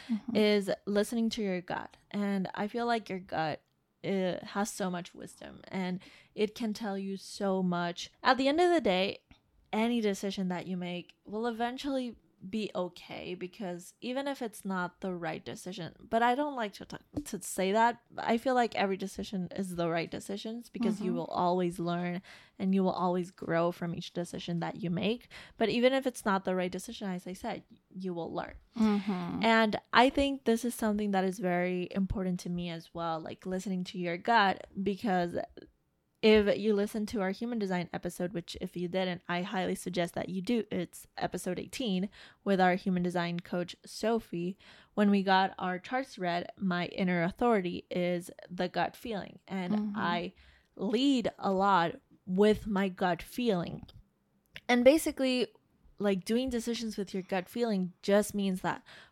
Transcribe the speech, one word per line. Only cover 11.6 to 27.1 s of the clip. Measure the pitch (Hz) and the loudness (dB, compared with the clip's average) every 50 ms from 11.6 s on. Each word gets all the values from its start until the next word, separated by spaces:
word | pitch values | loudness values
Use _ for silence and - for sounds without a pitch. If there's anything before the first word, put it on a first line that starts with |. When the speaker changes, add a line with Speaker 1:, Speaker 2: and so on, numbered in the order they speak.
| 233 240 254 269 - 285 269 262 254 240 214 - _ _ _ _ - 190 | -2 -2 -4 -4 -4 -2 -2 -2 -2 -4 -8 -12 _ _ _ _ -12 -6
Speaker 2:
be | 185 220 214 - - | -4 -4 -4 -4 -4
okay, | - 180 180 175 - - - 143 - - - 180 | -4 -4 -4 -6 -12 -16 -14 -12 -10 -10 -10 -8
because | 180 180 180 180 - 214 180 175 175 180 - - _ | -8 -10 -10 -10 -8 -8 -6 -6 -8 -10 -14 -16 _
even | - 233 247 269 277 285 | -8 -6 -4 -4 -4 -4
if | 277 - | -4 -4
it's | 254 220 - - - | -6 -8 -8 -8 -6
not | 190 190 185 180 175 - - | -4 -4 -2 -4 -4 -6 -6
the | - 190 185 | -6 -6 -4
right | 175 170 160 160 - - | -4 -4 -6 -6 -6 -8
decision, | - - 214 - - 185 226 165 151 - - - - | -10 -12 -10 -10 -10 -10 -8 -10 -10 -12 -14 -8 -2
but | - 226 233 | 0 2 4
I | 240 247 | 4 2
don't | 262 294 302 277 | 2 0 -2 -2
like | 254 226 208 - | -4 -6 -6 -6
to | - 202 | -10 -14
talk, | - - - _ _ - - 294 | -14 -14 -14 _ _ -10 -10 -8
to | - - 180 | -8 -8 -10
say | - - - - 185 190 | -8 -8 -4 -2 0 2
that. | 196 220 226 233 240 - _ _ - - | 4 4 4 4 2 0 _ _ -10 -6
I | - - 226 233 | -2 0 0 0
feel | - 269 254 | 2 2 2
like | 247 240 220 - | 2 2 2 2
every | - 196 196 190 185 | 0 0 0 0 -2
decision | 196 196 - - 196 - - 190 180 170 - | -4 -6 -8 -8 -8 -6 -6 -6 -6 -4 -4
is | - 196 185 175 | -6 -6 -4 -2
the | 170 170 170 | -2 0 0
right | 165 170 165 165 | 0 0 -2 -4
decisions | - - - - 196 208 - 220 226 240 240 - | -6 -8 -8 -8 -8 -8 -8 -8 -10 -10 -12 -10
because | - - 233 226 214 196 | -4 0 0 0 0 0
you | 208 185 | -2 -2
Speaker 1:
Mm-hmm. | 175 170 | -2 -2
Speaker 2:
will | 160 - | -4 -2
always | - - 180 175 175 185 180 175 175 185 | 0 2 2 4 4 4 2 0 0 -2
learn | 170 175 170 175 180 175 175 175 - - - - - - _ - | -2 -2 -2 -2 -2 -2 -4 -6 -8 -12 -18 -20 -20 -18 _ -2
and | 196 190 190 | 0 2 4
you | 196 185 | 4 4
will | 185 | 4
always | - - 180 185 180 185 175 180 | 2 2 2 2 2 0 -2 -4
grow | - - - - 165 165 170 170 | -8 -8 -4 0 2 2 2 2
from | 175 - 175 170 165 | 0 -2 -4 -6 -6
each | - 180 - - | -6 -8 -8 -6
decision | - 170 - - 180 180 - 175 170 | -6 -6 -6 -6 -8 -6 -4 -4 -2
that | 165 160 156 - | -2 -4 -4 -4
you | 220 170 | -4 -2
make. | 175 170 - - 226 240 - - - - - - - - | -2 0 0 0 0 -2 -6 -14 -20 -20 -20 -10 -4 0
But | 226 - | 0 2
even | - 233 233 254 269 | 2 4 4 4 4
if | 269 269 269 | 2 0 -2
it's | 240 - - | -4 -2 0
not | 220 190 190 190 | 0 0 0 0
the | - 185 | 0 0
right | 185 180 185 | 0 0 -2
decision, | 185 185 - - 233 - - 196 | -4 -6 -10 -10 -12 -8 -6 -6